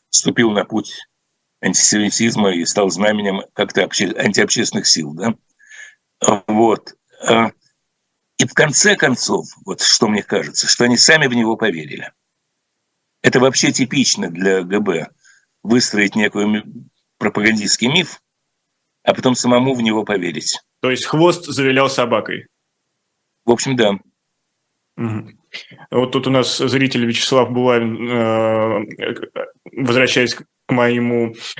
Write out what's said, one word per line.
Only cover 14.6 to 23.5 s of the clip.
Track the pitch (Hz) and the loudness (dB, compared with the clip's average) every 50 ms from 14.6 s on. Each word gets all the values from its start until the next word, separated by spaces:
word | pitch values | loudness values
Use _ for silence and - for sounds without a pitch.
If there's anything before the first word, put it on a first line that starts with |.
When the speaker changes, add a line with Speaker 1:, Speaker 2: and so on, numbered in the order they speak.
| 90 | 0
Speaker 1:
Г | 87 98 104 | -2 -2 -2
Б | 107 101 87 80 76 - _ _ _ _ _ _ _ _ _ _ | 0 0 -2 -4 -4 -8 _ _ _ _ _ _ _ _ _ _
выстроить | - 98 113 123 117 - - 104 104 98 - | -2 0 2 2 2 0 0 0 0 0 0
некую | 110 104 104 - 104 104 | 0 -2 0 0 0 0
ми-, | 104 107 104 - - - 117 - - _ _ _ _ _ | 0 0 -2 -4 -8 -16 -20 -20 -20 _ _ _ _ _
пропагандистский | - - 104 - 113 104 110 113 107 104 98 - - 113 123 | -4 -4 -4 -2 0 2 2 2 0 0 -2 -2 0 0 0
миф, | 143 180 170 - - - _ _ _ _ _ _ _ _ _ _ _ _ _ _ _ _ - | 0 0 -2 -4 -8 -18 _ _ _ _ _ _ _ _ _ _ _ _ _ _ _ _ -2
а | - 101 | -2 -2
потом | 113 - 127 127 | 0 2 0 0
самому | - - 123 123 123 127 135 135 | 0 0 2 2 2 2 0 0
в | 120 | 0
него | 117 110 107 110 101 | 0 0 0 0 0
поверить. | 101 104 95 87 85 78 78 80 - - - _ _ _ _ | -2 -2 -2 -2 -4 -6 -6 -6 -6 -8 -8 _ _ _ _
Speaker 2:
То | - 127 | -4 -4
есть | 127 120 - | -2 -2 -4
хвост | - - 156 165 175 170 175 - | -2 2 4 4 4 4 2 -2
завилял | - 131 123 139 135 131 135 135 131 | -6 -4 0 0 2 4 4 2 2
собакой? | 135 - 123 117 117 107 - - 90 95 - _ _ _ _ _ _ _ _ _ _ _ _ _ _ _ _ _ _ _ - | 2 0 0 2 0 -2 -2 -4 -8 -10 -12 _ _ _ _ _ _ _ _ _ _ _ _ _ _ _ _ _ _ _ 2
Speaker 1:
В | 117 | 2